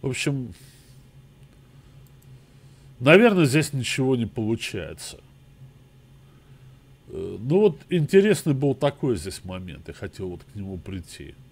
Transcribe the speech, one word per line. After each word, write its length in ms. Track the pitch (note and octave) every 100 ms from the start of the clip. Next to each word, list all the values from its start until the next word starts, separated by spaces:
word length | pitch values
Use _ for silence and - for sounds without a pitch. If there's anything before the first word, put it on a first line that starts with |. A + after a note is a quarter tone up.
В 80 | C3+
общем, 440 | B2 D#3 C#3 B2 - - - - - - - - - - - - - - - - - - - - - - - - -
наверное, 460 | B2 F3+ A#3 F#3+ D3+
здесь 280 | C#3+ D3
ничего 420 | C3+ A#2 - C3 B2+
не 100 | A2
получается. 920 | - A2 A2+ - G#2 D#2 D#2+ - - - - - - - - - - - - - - - - - - - - -
Э, 300 | D#2+ F2+ F#2
ну 200 | A#2 F3+
вот 200 | G#3 D3+ -
интересный 640 | F3 D3 G3 G#3 E3 -
был 220 | C3+ C#3+ C3
такой 420 | C#3+ C#3+ C#3+ G#2
здесь 260 | F#2 -
момент, 440 | F#2 F#2 F2+ C#2 E2
я 60 |
хотел 360 | D2+ G2 - F#2+
вот 120 | F2
к 120 | - G2+
нему 220 | G2 F#2
прийти. 560 | - F#2 E2 - C#2 - -